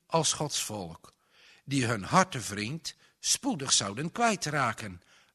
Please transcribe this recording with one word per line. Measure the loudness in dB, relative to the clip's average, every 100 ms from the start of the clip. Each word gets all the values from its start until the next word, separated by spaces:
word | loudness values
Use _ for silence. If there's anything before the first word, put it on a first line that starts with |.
| _
als | 2 2
Gods | 0 -2 -4
volk, | -4 -6 -8 -12 -20 _ _ _ -20 -20
die | -4 0 2
hun | 0
hartevriend | 4 6 6 2 -6 -6 -6 -6 -10 -14 _ _
spoedig | 0 0 0 -2 2
zouden | 2 2 -4 -6
kwijtraken | 0 0 0 -2 0 0 -2 -8 -12 -18 -20 _